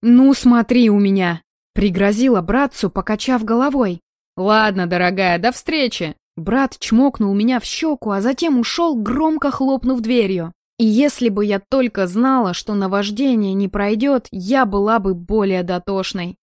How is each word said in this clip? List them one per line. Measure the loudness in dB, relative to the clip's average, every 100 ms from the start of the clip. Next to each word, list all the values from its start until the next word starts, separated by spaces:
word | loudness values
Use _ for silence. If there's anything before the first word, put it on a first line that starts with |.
«Ну, | 6 6 6
смотри | 6 4 4 4 4 4
у | 4
меня», | 4 2 0 -4 _ _ _
пригрозила | -2 0 2 0 2 2 2
братцу, | 2 0 0 -2 -4
покачав | -4 -4 -4 0 -2
головой. | 0 0 0 0 -2 -4 _ _ _ -6
«Ладно, | 0 2 2 0 -2
дорогая, | 0 0 0 0 0
до | -2
встречи». | -4 -4 -2 -2 -2 -8 -10 _ -12
Брат | -2 0 0 -4
чмокнул | 0 2 2 2 0
меня | 0 0 0
в |
щеку, | -4 -4 -2 -2 -2
а | -2
затем | -2 -2 0 0
ушел, | 0 -2 -2
громко | -2 -2 0 0 0 -2
хлопнув | -2 -2 0 -2 -2
дверью. | 0 0 0 -2 -6 -12 _ _
И | 0
если | 4 2 2 -2
бы | 0
я | -2 -2
только | -2 -2 -2 -2 -4
знала, | 0 0 2 0
что | -4 -6
наваждение | -4 -2 -2 -4 -2 0 0 0
не | -2 -4
пройдет, | -2 -2 -2 0 -2 -2
я | -12 -2 0
была | 0 0 0 0
бы | -2
более | -6 -4 -2 0 -2
дотошной. | -2 -6 -4 -6 -4 -6 -10 -12